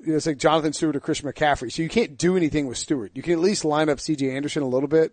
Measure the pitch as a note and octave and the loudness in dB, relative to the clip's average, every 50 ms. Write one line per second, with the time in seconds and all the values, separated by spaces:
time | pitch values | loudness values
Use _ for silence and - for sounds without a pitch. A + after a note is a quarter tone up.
0 | C3+ D#3+ D#3 D3 - D#3+ D3 B2 - D3+ D#3 D#3+ D3 D#3 C#3 - E3 D#3 C#3 C3+ | -2 -2 0 0 0 -2 0 2 4 4 4 4 2 0 -2 0 0 0 0 -2
1 | - D#3+ D3 - C#3+ C3+ - - D3+ D3 C#3 - C3 A#2 - - E3 D#3+ - A3+ | -2 -2 -4 -2 -4 -6 -2 0 2 2 2 0 -2 -4 -4 -4 -4 0 0 0
2 | G#3+ D#3 C3+ - D#3+ F3+ F#3 F#3 E3 C#3+ D3 D3+ C#3+ B2 A2 - - - D#3 B2+ | 0 0 -2 0 0 2 2 2 2 2 0 0 -2 -2 -6 -6 -4 -2 -2 -2
3 | G2+ F#2 - C3+ C3+ E3 F3 D#3+ F3 G#3 G3+ - - D#3 D3 D3+ D#3 D#3 C#3 - | -4 -6 -10 -6 -2 -2 0 2 2 2 0 0 0 0 0 2 2 2 0 0
4 | - - D#3 C#3 C#3 C3 C3 C#3 D3 D3 - D#3+ C#3 B2+ B2 C3 C#3+ C#3 D#3 D#3+ | -2 -4 -2 -2 -2 -2 -2 -4 -4 -4 -2 -2 -2 0 0 0 0 2 4 4
5 | D#3+ - | 4 2